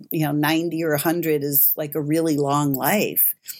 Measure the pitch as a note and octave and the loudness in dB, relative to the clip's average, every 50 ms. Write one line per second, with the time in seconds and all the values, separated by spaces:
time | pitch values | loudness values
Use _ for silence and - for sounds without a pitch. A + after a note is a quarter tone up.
0 | - - - D#3+ D3+ D3 D3 D3 D3+ D3 D#3+ D#3+ E3+ F3 E3 D#3+ E3 D#3+ D3 C#3 | -12 -6 -2 -2 0 0 0 2 2 2 2 2 0 0 -2 -2 0 0 0 0
1 | - E3+ D#3+ F3 D#3+ D#3+ D3+ D3 C#3 C#3+ C#3 C#3 - - - - D#3 D3 D3+ D#3+ | 0 0 0 0 0 0 0 0 0 0 0 0 0 0 0 -2 -4 -4 -4 -4
2 | C#3+ D3 D#3 E3 E3 E3 D3+ C#3+ C#3+ C#3 C#3+ D3 D3 C#3+ C3+ B2+ B2 D3 G3 G#3+ | -2 0 0 0 2 2 0 0 0 2 2 2 2 0 0 0 0 0 2 2
3 | C3+ F2+ D2+ - - - - - - - - | 0 0 0 0 0 -2 -2 -6 -12 -18 -18